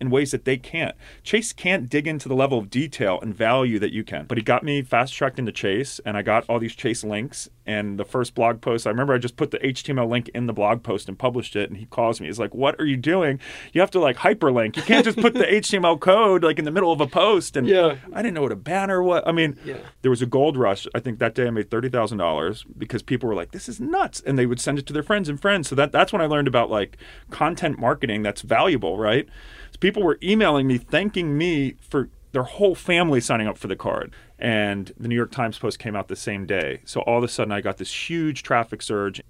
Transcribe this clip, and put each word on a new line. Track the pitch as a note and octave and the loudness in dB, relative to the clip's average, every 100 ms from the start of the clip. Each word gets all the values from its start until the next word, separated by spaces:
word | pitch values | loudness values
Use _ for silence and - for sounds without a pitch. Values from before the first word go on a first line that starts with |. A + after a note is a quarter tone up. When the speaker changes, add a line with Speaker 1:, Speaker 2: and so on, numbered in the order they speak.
Speaker 1:
in | C3 | 0
ways | C3+ C#3+ | 2 2
that | B2+ | -2
they | C3 C3+ | -2 -2
can't. | - E3 D3+ - - - | -4 -6 -6 -8 -20 -16
Chase | - A3 A3+ | 0 0 0
can't | - F3+ F#3+ B2 | -4 0 0 0
dig | C#3+ D3+ | -2 -2
into | D#3 C3 | -6 -2
the | C3 | 0
level | C3+ B2 | 2 0
of | G2+ | 0
detail | B2 D#3 - G2+ F2+ | -2 -4 -2 -2 0
and | A2 | -4
value | G2+ A2+ C3 B2+ G#2+ | -2 2 2 2 0
that | G2 | -2
you | G#2+ | -4
can." | - D2+ D2+ | -6 -8 -4
But | A2+ | -4
he | |
got | A2+ B2 | 2 0
me | D3+ C#3+ | 2 -4
fast-tracked | B2+ A#2+ B2+ - C#3 - | 0 0 0 -2 -4 -2
into | A2+ | -6
Chase, | - G#2 G2+ - - | -2 -2 -2 -2 -8
and | G#2+ G#2 | -6 -4
I | |
got | G2+ A2 - | 2 2 2
all | A#2 | -2
these | A2+ - | -2 -4
Chase | A#2+ A#2 | -4 -4
links. | G#2+ G#2 - - - _ - | -4 -6 -6 -10 -16 _ -6
And | G#2+ G#2 G2 | -4 -4 -6
the | G2 | -4
first | C3 A#2+ | -2 -2
blog | - A#2 A#2 | 2 2 2
post, | C3 A#2 A2+ | -2 -2 0
I | |
remember | A#2 C#3 | 0 2
I | B2+ | 2
just | A#2+ - | 0 -4
put | D3+ | -4
the | - | -2
H | C3+ B2+ | -2 -4
T | - | -4
M | C3+ | -2
L | A#2 | 0
link | A#2+ A#2+ | -2 -4
in | A#2 A#2+ | -6 -4
the | |
blog | G2+ G#2 A#2 | 0 2 0
post | A#2 G2+ - | -2 -6 -6
and | F#2+ | -4
published | B2+ B2 - | -2 -2 -6
it. | G#2 G2+ | -4 -6
And | G2 | -8
he | |
calls | A2 - A#2 A2+ | -8 -2 0 -2
me. | D#2+ | -6
He's | G#2 | -6
like, | F2 | -6
"What | A#2 C#3 - | 0 0 0
are | D3+ | -2
you | C3 | 0
doing? | C#3+ F#3 D#3 C3+ - - - | 2 2 2 -2 -8 -18 -4
You | E3 | 2
have | F#3+ | 2
to, | F#3 | 4
like, | D3 - | 2 4
hyperlink. | - - D3 B2 A2 - | 2 4 4 4 0 -2
You | |
can't | - C4+ | 4 6
just | A#3 A3+ | 6 4
put | A#3 | 4
the | A#3+ F#3 | 4 4
Speaker 2:
<laughs> | |
Speaker 1:
H | G#3+ - | 4 2
T | G3 | 2
M | |
L | E3+ D#3 | 4 4
code, | F#3 G3+ G#3+ F#3 | 6 6 6 6
like, | E3 D#3 | 4 2
in | |
the | D3+ | 0
middle | F3 E3+ | 2 2
of | D3+ | 2
a | C#3 | 2
post." | F3 G3+ G3 - C#3+ | 4 4 4 2 -2
And | B2 | 4
Speaker 2:
Yeah. | F#3 E3 C3+ - | 6 4 2 -8
Speaker 1:
I | F#3 | -6
didn't | A3+ | -4
know | E3 | -2
what | C#3+ | -2
a | G3 | -4
banner | D3+ F#3+ G3 F#3 | -4 -2 0 0
was. | F3+ E3+ - | 2 2 2
I | |
mean, | E3+ D#3 B2+ C#3+ | 0 0 -2 -12
Speaker 2:
Yeah. | C3+ - _ | -12 -14 _
Speaker 1:
there | C3 | 0
was | A#2+ | 2
a | B2+ | 2
gold | C3+ D3+ C3+ | 4 2 4
rush. | G#2 G2 - | 2 0 -4
I | A#2 | -6
think | B2 A2 | -6 -2
that | A#2 | -2
day | C3 A#2+ | 0 -2
I | |
made | A2+ G2 | -2 -2
thirty | A2+ B2+ | -4 -2
thousand | B2 G#2+ G#2+ | -2 -2 0
dollars | E2+ D2+ E2 G#2+ - - | 0 0 -2 -6 -12 -14
because | G#2+ A2 | -8 -8
people | - B2 A#2+ | -4 -4 -2
were | |
like, | F#2 - | -4 -6
"This | G3+ - | -12 -14
is | G3+ | -8
nuts." | C4+ F#4+ E4+ - - | -4 -2 -4 -6 -4
And | C3+ | 0
they | B2 | 0
would | B2 | 0
send | - C#3+ | -4 -4
it | C#3 | -4
to | |
their | D3 | -6
friends | C#3+ G#3 D3 | -2 -2 -2
and | C#3+ | -2
friends. | G3+ G3 C#3 | 0 0 0
So | |
that, | C3+ C#3+ | 0 2
that's | D3+ F3 | 4 2
when | G3 | 2
I | D#3 | 0
learned | D3 C3+ | 2 2
about, | A#2+ - | 2 2
like, | G#2+ F#2+ - - - - | 0 -2 -8 -20 -20 -16
content | - D#3 E3+ D#3+ A#2+ | -4 -2 -2 -4 0
marketing | A#2 D3 B2 G#2 | 0 0 -2 -2
that's | G#2 - | -2 -4
valuable, | A2+ A2+ - C3 F#2 F#2+ | 0 2 4 2 0 0
right? | G#2+ B2 - - - - - | 2 2 0 -12 -20 -20 -18
So | - | -2
people | F#3+ G3+ | -2 2
were | F3 - | 0 0
emailing | F3 A3 F#3 C#3+ C3 | 2 4 4 4 2
me, | B2 | 0
thanking | - D3+ G3+ F#3+ E3 C#3+ | 0 -2 0 -2 -2 0
me | F3 D3+ C3 - | 0 0 -2 -6
for | - C#3+ A#2+ - - | -4 -4 -4 -10 -6
their | C3 | -4
whole | B2 - G3+ | -4 2 2
family | E3+ - E3+ F3 B2+ | 2 0 2 4 2
signing | - A#2 G#2+ | 2 0 0
up | - | -4
for | - | -6
the | F#2+ | -4
card. | A2 - - - - - | -4 -4 -6 -14 -20 -6
And | A#2 G#2+ G#2 G2+ F#2+ - | 0 0 0 -2 -8 -8
the | A#2 | -2
New | A#2+ | -2
York | A#2 | -2
Times | - A2+ - | -2 -4 -4
Post | A2+ - | -6 -6
came | A2+ G#2 | -8 -8
out | F#2+ | -8
the | |
same | F#2+ - G2+ F#2+ | -8 -8 -6 -4
day. | F#2+ C#2+ C2+ | -2 -2 -6
So | - - | -8 -6
all | - A#2+ | 0 0
of | |
a | A#2+ | 0
sudden | - G#2+ | -2 -2
I | G2+ | -2
got | F#2+ - | -4 -6
this | F#2+ - - | -8 -8 -6
huge | E3 D#3 C3+ | -4 -4 -4
traffic | - B2 A2+ A2 | 0 0 0 -8
surge. | - G#2 G2+ F#2+ | -4 -2 -2 -6